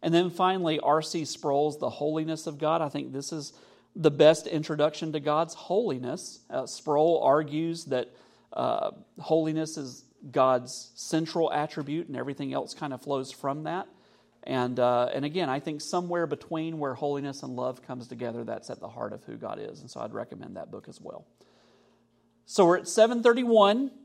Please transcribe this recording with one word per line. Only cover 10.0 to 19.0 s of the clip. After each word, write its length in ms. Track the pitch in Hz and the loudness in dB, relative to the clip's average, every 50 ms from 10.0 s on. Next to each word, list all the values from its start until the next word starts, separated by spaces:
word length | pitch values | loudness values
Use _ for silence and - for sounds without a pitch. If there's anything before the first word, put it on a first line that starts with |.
| - _ _ _ - 139 | -20 _ _ _ -20 -4
God's 640 | 127 143 131 131 131 123 123 127 - - - - _ | 2 4 4 6 6 2 0 -4 -14 -14 -14 -16 _
central 560 | - - - - 160 165 156 - 175 165 - - | -16 -10 -2 -2 -2 0 0 0 0 0 2 2
attribute 560 | 151 147 156 - - 147 139 147 160 175 - | 0 -2 -2 -4 -8 -6 -4 -4 -6 -6 -6
and 80 | 139 | -6
everything 360 | 123 123 135 143 135 143 135 135 | -8 -6 -6 -6 -8 -6 -4 -4
else 220 | 135 - - - | -4 -6 -6 -10
kind 180 | - 160 147 135 | -10 -8 -8 -8
of 80 | 123 | -8
flows 300 | - 147 143 135 135 135 | -6 -4 -4 -4 -4 -6
from 320 | - - - 139 139 151 156 | -10 -6 -4 -4 -4 -4 -6
that. 240 | 156 165 180 202 - - _ _ _ _ _ _ _ _ _ - | -6 -6 -6 -8 -10 -16 _ _ _ _ _ _ _ _ _ -10
And, 380 | - 131 131 127 123 127 120 | -4 -2 0 0 0 0 2
uh, 300 | 123 123 123 120 123 123 - | 2 4 4 4 2 2 0
and 100 | 139 139 | -2 -4
again, 240 | 147 151 185 175 143 | -2 -2 -2 -2 -2
I 120 | 131 139 | -2 -4
think 200 | - - 156 147 | -4 -6 -8 -8
somewhere 460 | - - - 180 175 175 175 175 170 | -8 -4 -4 -4 -2 -2 -2 -2 0
between 540 | 156 147 139 - - 170 160 160 165 165 156 | -2 -2 -6 -6 -8 -6 -4 -4 -4 -4 -4
where 140 | 147 139 127 | -4 -4 -4
holiness 500 | 123 - 143 143 143 139 143 135 - - | -2 -2 -2 -2 -2 -4 -6 -8 -10 -10
and 100 | 131 127 | -10 -6
love 280 | 123 123 127 131 127 - | -4 -4 -4 -4 -6 -10
comes 260 | - 131 123 120 113 | -12 -12 -12 -10 -12
together, 340 | 127 117 123 117 113 117 117 | -10 -8 -6 -6 -6 -6 -6
that's 280 | 113 110 104 - - | -6 -8 -8 -8 -12
at 100 | 123 - | -14 -12
the 80 | - 107 | -12 -14
heart 240 | 113 117 | -8 -6